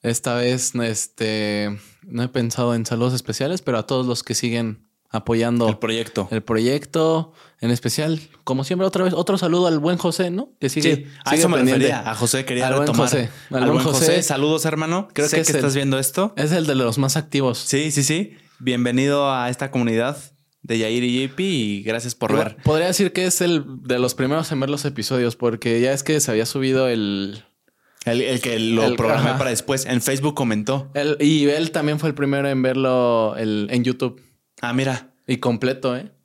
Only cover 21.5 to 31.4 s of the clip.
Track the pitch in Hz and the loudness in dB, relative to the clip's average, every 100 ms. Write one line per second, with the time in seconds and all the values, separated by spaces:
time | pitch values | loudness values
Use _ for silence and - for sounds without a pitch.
21.5 | 165 110 101 104 113 120 - 110 107 107 | -2 -2 -4 -4 -4 -4 -4 0 0 0
22.5 | - - 156 175 180 190 180 185 175 180 | -2 0 2 2 2 0 2 0 2 2
23.5 | 165 143 131 123 123 123 123 131 151 160 | 2 -2 -12 -4 0 0 0 0 0 -2
24.5 | 147 135 143 143 139 107 127 120 113 120 | -2 -2 -2 -4 -4 -2 0 0 0 -2
25.5 | 113 120 117 123 135 139 151 139 110 113 | 0 0 2 2 0 0 0 2 0 0
26.5 | 139 135 131 131 117 104 101 98 107 - | -2 0 2 2 0 0 -2 -4 -10 -18
27.5 | _ _ _ _ _ - 117 123 127 127 | _ _ _ _ _ -2 0 0 -2 -2
28.5 | 117 113 113 110 120 117 113 139 131 131 | -2 0 2 2 2 0 2 2 0 0
29.5 | 113 - 135 - 123 120 135 147 147 127 | -2 -2 -4 0 -2 0 -2 -2 -2 -2
30.5 | 107 107 135 139 143 147 147 147 156 | -2 -2 -4 -4 -4 -2 2 2 4